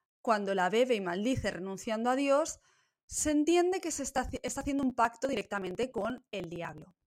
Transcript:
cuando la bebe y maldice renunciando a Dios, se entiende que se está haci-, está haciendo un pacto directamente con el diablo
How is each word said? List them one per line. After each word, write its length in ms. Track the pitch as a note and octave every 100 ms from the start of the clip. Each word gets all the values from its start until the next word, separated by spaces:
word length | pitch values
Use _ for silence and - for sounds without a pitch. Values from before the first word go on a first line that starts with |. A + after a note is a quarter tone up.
| _ _
cuando 320 | B3 G#3 G3
la 160 | F#3+ F3+
bebe 240 | A3 B3+
y 80 | A3
maldice 480 | F3+ F3 A3+ C4 G3+
renunciando 580 | E3+ F#3+ F#3+ A#3 A3 A#3+
a 80 | C4
Dios, 420 | C#4 C#4 E4 - _ _ _ _ -
se 200 | - D4+
entiende 500 | D4+ D4+ F4 F4 F#4
que 100 | E4+
se 120 | -
está 260 | C4 C4 B3
haci-, 100 | -
está 180 | B3+ -
haciendo 220 | C#4 C#4
un 120 | C4
pacto 340 | B3 A#3 - C4+
directamente 640 | A3+ - G3+ F#3 - C4
con 360 | A3 G#3+ B3 -
el 200 | G3+ E3
diablo 440 | E3 D#3+ D#3 - _